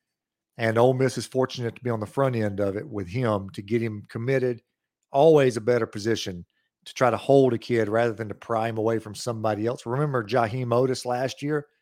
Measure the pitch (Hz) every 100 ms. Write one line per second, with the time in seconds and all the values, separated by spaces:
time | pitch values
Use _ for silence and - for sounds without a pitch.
0 | _ _ _ _ _ - 117 113 123 131
1 | 131 123 110 131 131 - 117 - 123 113
2 | 101 - 135 120 107 98 98 98 151 104
3 | 92 117 120 101 98 - 98 117 113 107
4 | - 117 117 135 123 117 _ _ _ _
5 | _ 139 160 156 131 117 110 123 113 107
6 | 107 104 104 90 - _ _ _ - -
7 | 123 110 - 139 131 113 - 117 104 110
8 | 120 104 107 - - 113 113 110 110 113
9 | 107 98 123 113 110 104 113 135 117 127
10 | 151 127 101 123 110 127 123 117 131 127
11 | 123 123 131 - 143 151 147 _